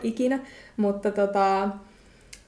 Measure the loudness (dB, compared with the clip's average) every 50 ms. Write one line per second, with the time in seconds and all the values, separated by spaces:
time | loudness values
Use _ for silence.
0 | -4 -4 -2 0 0 0 0 -2 -4 -8 -18 -20 -20 -10 -4 0 0 0 0 0
1 | -2 -2 0 0 0 2 2 2 2 2 2 2 0 -2 -4 -6 -12 -20 -20 -20
2 | -20 -20 -20 -20 -20 -20 -20 -20 -20